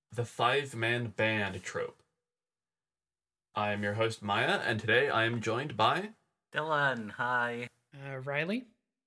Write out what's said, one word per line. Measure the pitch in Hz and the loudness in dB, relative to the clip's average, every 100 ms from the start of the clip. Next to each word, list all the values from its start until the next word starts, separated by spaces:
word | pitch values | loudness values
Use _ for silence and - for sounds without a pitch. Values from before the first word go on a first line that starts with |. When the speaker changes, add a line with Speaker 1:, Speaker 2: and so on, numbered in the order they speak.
| _ | _
Speaker 1:
the | - | -6
five-man | 113 - 120 139 135 113 117 120 117 | -6 0 2 2 0 -2 0 0 -2
band | - 110 110 101 95 | 0 0 2 -2 -4
trope. | - - - - _ _ _ _ _ _ _ _ _ _ _ _ _ _ _ | -6 -6 -6 -8 _ _ _ _ _ _ _ _ _ _ _ _ _ _ _
I | - 104 | -2 -2
am | 104 | 0
your | 104 | -2
host, | 107 113 110 | 0 0 0
Maya, | 104 104 139 196 | -2 2 2 2
and | - 110 | 0 -2
today | 110 117 139 | 4 4 4
I | 113 113 | 4 2
am | 117 | 0
joined | 110 117 147 113 | -2 -2 -4 2
by | 113 151 214 - _ _ _ | 2 2 -4 -14 _ _ _
Speaker 2:
Dylan, | 151 156 147 143 120 107 | -4 0 2 2 0 -6
hi. | 101 123 123 120 120 120 _ _ | -4 0 2 0 -4 -8 _ _
Speaker 3:
Uh, | 143 139 131 | -14 -10 -8
Riley. | 135 143 165 233 254 _ _ _ | -4 -2 -2 -4 -6 _ _ _